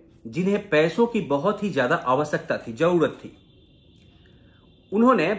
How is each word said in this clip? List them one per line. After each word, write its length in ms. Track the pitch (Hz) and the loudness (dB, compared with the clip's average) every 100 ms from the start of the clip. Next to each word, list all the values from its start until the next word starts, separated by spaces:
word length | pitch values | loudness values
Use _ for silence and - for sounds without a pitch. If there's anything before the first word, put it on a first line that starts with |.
| - - - | -20 -20 -10
जिन्हें 420 | 127 185 202 - | -4 -2 -2 0
पैसों 360 | 151 160 196 233 | 2 2 2 0
की 140 | 214 | 0
बहुत 420 | 139 143 175 208 | -2 0 0 -2
ही 80 | 202 | -2
ज्यादा 260 | 135 123 165 | -2 0 0
आवश्यकता 600 | 123 131 151 165 - 110 | 0 0 0 -4 -4 -6
थी, 140 | - | -6
जरूरत 440 | 113 165 175 147 - | -2 0 2 0 -2
थी। 100 | - - _ - _ _ _ _ _ _ - - - _ _ _ _ | -16 -20 _ -20 _ _ _ _ _ _ -20 -20 -20 _ _ _ _
उन्होंने 400 | 202 240 233 160 | 2 4 4 2